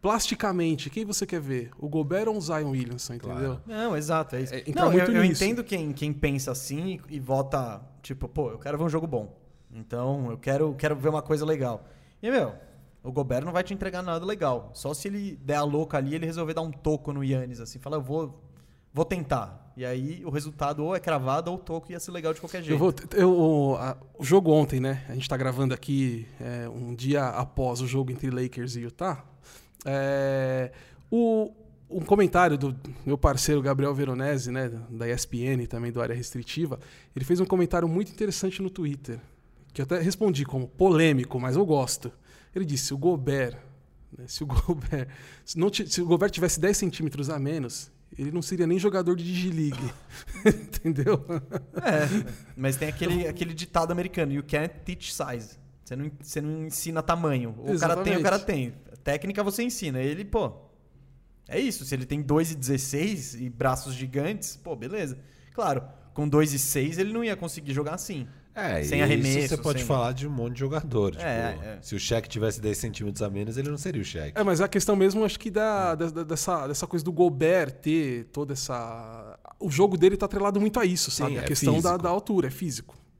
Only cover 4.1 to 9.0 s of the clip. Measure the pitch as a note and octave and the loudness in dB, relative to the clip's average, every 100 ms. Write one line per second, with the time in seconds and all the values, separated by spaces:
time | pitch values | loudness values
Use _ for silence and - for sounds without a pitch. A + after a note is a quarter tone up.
4.1 | D#3+ D#3 B2 C3 C3 - D3+ F4+ F3+ F3+ | 0 0 -4 -6 -6 -6 2 6 6 6
5.1 | A3+ F#3 D3+ F#3+ A#3 A#3 F#3+ D#3 C#3 D3 | 6 6 6 2 0 -2 -4 -4 -2 -2
6.1 | C#3+ D3+ C#3 C3+ B2+ - C#3 F#3+ F3+ - | 0 0 0 -2 -6 -6 -6 -4 -6 -8
7.1 | D3 B2+ C3+ C3+ C#3 B2 G2+ B2+ - - | -10 0 0 2 -2 -4 -8 -14 -20 -12
8.1 | D3 C3+ - C3 A2 C#3 D3 E3 D#3 | -8 -6 -2 -4 -4 -6 -2 0 0